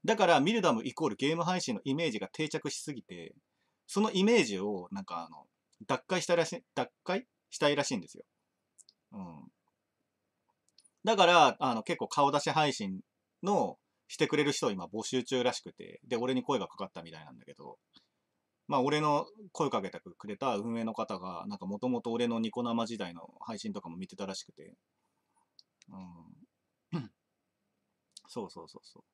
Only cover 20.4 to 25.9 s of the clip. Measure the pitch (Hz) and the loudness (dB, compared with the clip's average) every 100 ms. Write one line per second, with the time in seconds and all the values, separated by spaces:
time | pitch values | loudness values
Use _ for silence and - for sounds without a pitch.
20.4 | 135 104 117 117 113 107 110 95 92 85 | -4 -2 -4 -4 -6 -6 -8 -8 -10 -12
21.4 | 98 101 95 101 127 120 117 117 120 113 | -12 -12 -10 -6 -4 -4 -4 -2 -2 -2
22.4 | 113 123 120 117 113 113 90 85 - - | -4 -4 -4 -4 -4 -6 -10 -12 -20 -18
23.4 | - 107 110 101 82 85 92 98 98 95 | -12 -10 -8 -10 -12 -14 -14 -10 -10 -10
24.4 | - - 82 - _ _ _ _ _ _ | -14 -20 -20 -20 _ _ _ _ _ _
25.4 | _ _ _ _ - | _ _ _ _ -20